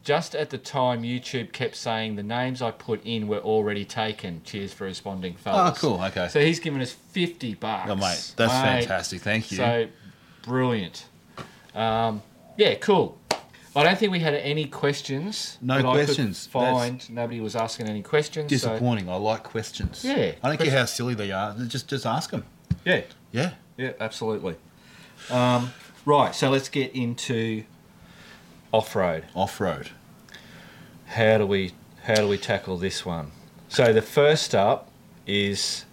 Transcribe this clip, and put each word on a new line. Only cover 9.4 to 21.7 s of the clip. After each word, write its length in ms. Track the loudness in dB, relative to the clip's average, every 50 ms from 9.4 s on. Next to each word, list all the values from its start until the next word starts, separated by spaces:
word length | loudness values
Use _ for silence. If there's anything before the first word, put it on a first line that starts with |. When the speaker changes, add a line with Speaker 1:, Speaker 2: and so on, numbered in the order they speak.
| -2 -4
Speaker 2:
you. 60 | -2 0
Speaker 1:
So, 300 | 2 2 2 2 0 -2 -6 -18 -20 -20 -20 -20 -20 -20 -20 -20
brilliant. 640 | -10 -4 -2 0 2 2 0 0 -2 -6 -10 -14 -18 -20 _ -20 _ -20 -18 -18 -18 -18 -20 -20 -20 -14 -4
Um, 480 | -2 0 0 2 2 0 0 -2 -4 -10 -14 -20 -20 -20 -20 2 2
yeah, 160 | 4 4 4
cool. 440 | 0 2 4 4 4 4 0 -2 -14 -6 -6 -6 -6 -6 -18 -20 -20 -20 -4 2
I 60 | 4
don't 160 | 6 6 6 4
think 140 | 2 0
we 80 | 2 2
had 160 | 2 2 0
any 300 | 0 0 -2 -2 -2 -2
questions 920 | -4 -4 0 0 0 0 0 -4 -6 -6 -4 -4 -6 -6 -8 -8 -10 -10 -6
Speaker 2:
No 180 | -2 0 2 4
Speaker 1:
that 20 | 4 4
I 60 | 4
could 100 | 4 4
Speaker 2:
questions. 400 | 4 2 0 0 -2 -2 -6 -12
That's 60 | -6 0
Speaker 1:
find. 560 | 0 2 4 4 2 0 -2 -4 -8 -12 -12
Nobody 320 | -6 -6 -6 -4 -4 -6
was 140 | -6 -4 -2
asking 320 | -2 -2 -4 -4 -6 -6 -6
any 140 | -6 -6 -6
questions, 420 | 0 0 0 0 0 -4 -6 -2 0
so 40 | 0 2 2 0
Speaker 2:
disappointing. 400 | -2 0 2 2 2 0 -2 -2
I 60 | -4
like 260 | -2 0 0 0 0
questions. 640 | -4 -8 -8 -8 -8 -6 -8 -6 -6 -6 -6 -4 -4
Speaker 1:
Yeah, 80 | -2 0
Speaker 2:
I 60 | 2
don't 220 | 0 0 -2 -2
care 160 | -2 -2 0 2
Speaker 1:
questions. 160 | 2 4 4
Speaker 2:
how 120 | 4 4
silly 300 | 2 0 -4 -2 -2 -2
they 160 | -2 -4 -4
are. 240 | -2 -2 -4 -4 -4 -6 -8
Just, 200 | -6